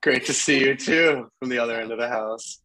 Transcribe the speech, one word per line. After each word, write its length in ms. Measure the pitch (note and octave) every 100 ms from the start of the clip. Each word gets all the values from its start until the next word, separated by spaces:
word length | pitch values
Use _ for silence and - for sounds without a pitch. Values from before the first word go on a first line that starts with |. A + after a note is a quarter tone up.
great 240 | - B2+ -
to 80 |
see 260 | C#3 - C#3
you 160 | C3+ C#3
too 540 | - E3 E3 C#3+ A2+ _
from 100 | C3
the 100 | B2
other 200 | A#2 A2+
end 120 | A2+
of 60 | A2+
the 100 | A#2+
house. 540 | A#2+ A2 A2+ - -